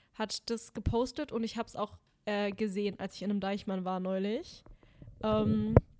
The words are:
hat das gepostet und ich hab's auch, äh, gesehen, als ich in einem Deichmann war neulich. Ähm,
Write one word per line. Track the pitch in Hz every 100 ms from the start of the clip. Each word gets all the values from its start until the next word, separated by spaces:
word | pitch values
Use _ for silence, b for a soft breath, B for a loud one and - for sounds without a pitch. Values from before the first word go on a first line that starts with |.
| b
hat | - 214 - -
das | 226 -
gepostet | - 202 233 254 - 294
und | 226
ich | 226 233
hab's | 233 -
auch, | 202 - _ _ -
äh, | 208 208
gesehen, | 202 214 190 202 190
als | 190 -
ich |
in | 202
einem | 202
Deichmann | 190 202 - 190 185
war | 185
neulich. | 185 190 196 233 359 - - b b b b -
Ähm, | 220 214 214 214 214 220 -